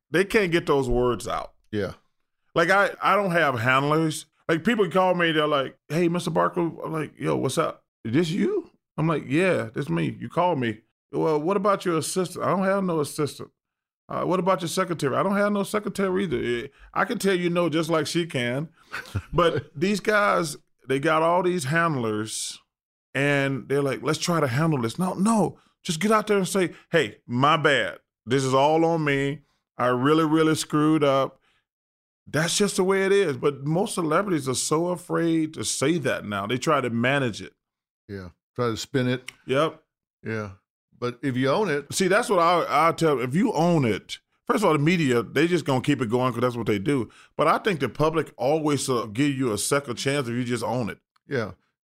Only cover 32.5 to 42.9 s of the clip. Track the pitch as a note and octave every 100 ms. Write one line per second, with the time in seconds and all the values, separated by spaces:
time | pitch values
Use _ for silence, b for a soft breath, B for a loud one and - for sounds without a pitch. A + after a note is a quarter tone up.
32.5 | - G3+ G3 F#3+ G3 F#3+ G3+ F3+ B2 D3
33.5 | C3 C#3 E3 A3+ - D#3 D#3+ G3+ D#3+ C3
34.5 | B2 - D#3 F3 E3+ - E3 E3+ D#3+ D#3
35.5 | D#3+ A2 - C3 E3+ C3 F2+ G2 G2+ G2+
36.5 | B2+ D#3+ C#3+ B2 A#2 B2 C#3+ B2+ F#2+ F#2+
37.5 | - _ _ _ _ - G2 F2+ - _
38.5 | - A#2+ A2 - C3+ B2 B2 - - -
39.5 | C3 D#3+ D#3 _ _ _ _ - A2+ G#2
40.5 | F#2+ _ _ _ _ B2 B2 C#3+ B2+ C3+
41.5 | E3 G#3 C#3+ C#3 - F#3+ G3+ A#3+ F#3 E3
42.5 | F3+ - C3+ E3